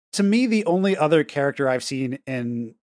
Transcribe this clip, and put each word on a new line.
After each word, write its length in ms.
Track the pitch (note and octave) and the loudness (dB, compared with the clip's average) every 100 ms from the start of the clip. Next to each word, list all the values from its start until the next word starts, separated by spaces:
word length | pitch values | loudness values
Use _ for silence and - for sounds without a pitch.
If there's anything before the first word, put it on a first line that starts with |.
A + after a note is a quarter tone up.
| _ | _
to 100 | - | -2
me, 220 | G3+ A3+ B3+ | 2 2 2
the 180 | G#3+ E3+ | 2 2
only 300 | F3+ G3 F#3 | 0 2 2
other 300 | D3+ D#3+ D3 | 4 4 2
character 420 | C#3+ C#3 C3 C3+ | 0 -2 0 0
I've 160 | B2+ | 0
seen 360 | - C3+ C3 C3+ - | -2 -4 -4 -6 -6
in 500 | C3 A#2+ A#2+ A2+ - _ | -6 -4 -6 -8 -12 _